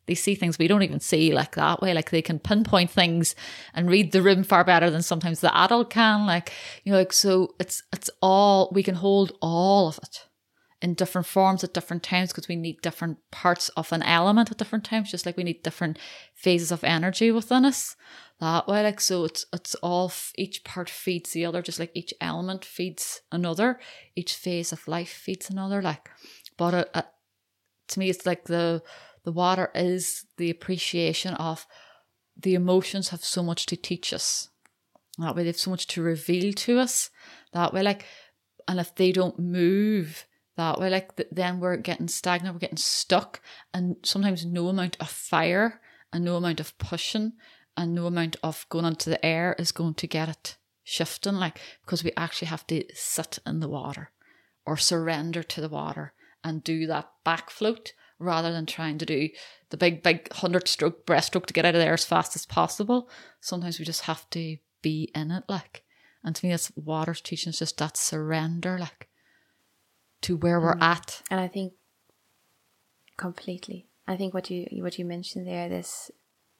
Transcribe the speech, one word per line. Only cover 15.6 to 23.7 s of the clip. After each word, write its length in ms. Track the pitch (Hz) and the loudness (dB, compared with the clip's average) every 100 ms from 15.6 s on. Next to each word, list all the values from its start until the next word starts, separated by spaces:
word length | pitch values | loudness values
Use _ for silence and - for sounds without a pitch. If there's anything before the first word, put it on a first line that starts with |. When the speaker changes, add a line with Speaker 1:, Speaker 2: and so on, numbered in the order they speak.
Speaker 1:
different 340 | 160 - 170 160 - - - - | -6 -4 -4 -4 -10 -18 -20 0
phases 360 | 190 175 165 | 4 4 2
of 120 | 170 | 0
energy 480 | - 165 180 185 226 | 2 2 2 4 4
within 340 | 226 220 254 269 | 4 4 6 6
us 300 | 254 - - - - - - | 4 -4 -12 -20 -20 -20 -6
that 280 | 160 165 - | 0 0 2
way. 160 | 208 | 2
Like, 180 | 214 208 | 2 2
so 240 | - 180 160 | 0 0 0
it's, 220 | - - | -4 -8
it's 220 | 170 - - | -8 -8 -6
all 280 | 175 175 185 | 0 0 0
f-, 220 | - - - | -4 -8 -6
each 260 | 185 - | -6 -8
part 240 | - - 170 | -10 -10 -10
feeds 440 | - - 175 - | -6 -4 -4 -4
the 140 | 165 170 | -4 -2
other, 180 | 175 | -4
just 160 | 170 165 | -6 -6
like 100 | 165 151 | -8 -8
each 180 | - - | -10 -8
element 420 | 165 165 185 190 | -6 -4 -6 -8
feeds 580 | - - 180 160 - - _ | -10 -8 -8 -6 -10 -10 _
another, 480 | 170 175 165 233 | -4 -2 0 0